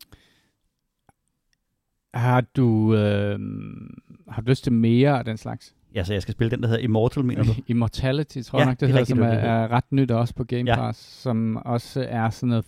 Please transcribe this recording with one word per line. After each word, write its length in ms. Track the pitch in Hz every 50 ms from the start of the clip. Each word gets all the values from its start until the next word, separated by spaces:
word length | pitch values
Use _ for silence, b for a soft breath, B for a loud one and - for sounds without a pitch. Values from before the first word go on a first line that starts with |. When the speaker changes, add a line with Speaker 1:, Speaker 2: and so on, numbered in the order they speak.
| - b b b b b b b b b b b _ _ _ _ _ _ _ _ _ _ _ _ _ _ _ _ _ _ _ _ _ _ _ _ _ _ _ _ _ _ -
Speaker 1:
Har 280 | 123 117 127 123 127
du, 540 | 120 - _ - 127 120 113 107 107 110 110
øh, 440 | 107 104 104 104 101 101 101 101 101 101 101 104 104 104 104 - - - - - - - _ - - _ -
har 140 | - -
du 80 | 113 120
lyst 140 | 135 - -
til 100 | 143 120
mere 460 | 113 117 113 117 120 135 143 143 123
af 60 | -
den 120 | 113 110 110
slags? 400 | - 120 113 - - - _ _ _ _ -
Speaker 2:
Ja, 80 | 104 87
så 100 | 87 104
jeg 80 | 98
skal 100 | 90 -
spille 200 | 107 - 113 113
den, 100 | 120 -
der 60 | 120 113
hedder 140 | 113 113 -
Immortal, 400 | 117 110 110 113 120 - 143 127
mener 180 | 123 113 104 117
du? 60 | 113 110 117 -
Speaker 1:
<laughs> 40 | -
Immortality, 720 | 117 120 120 110 - - 131 131 131 147 151 - - 127
tror 180 | 113 - - 131
jeg 60 | 143
Speaker 2:
Ja, 40 | 131
Speaker 1:
nok, 100 | 127 -
det 0 |
Speaker 2:
det 60 | 147
er 20 | 127
Speaker 1:
hedder, 120 | 131 131
Speaker 2:
rigtigt, 180 | 123 123 127 123
Speaker 1:
som 80 | 117
Speaker 2:
det 20 | 117
Speaker 1:
er, 120 | 113 110
Speaker 2:
er 220 | 110 117 113 113
det. 100 | 113 113
Speaker 1:
er 40 | 120 127
ret 140 | - -
nyt 200 | 143 135 135 120
også 240 | 117 113 117 117 -
på 80 | - 123
Game 200 | 117 123 120 123
Speaker 2:
Ja. 100 | 120 117
Speaker 1:
Pass, 240 | 120 120 117 113 - - - - -
som 340 | - 131 117 110 113 113 110 113 -
også 400 | 123 120 117 - - - 139 127 117
er 200 | 120 117 113 113
sådan 200 | 110 - - 123
noget 160 | 120 113 110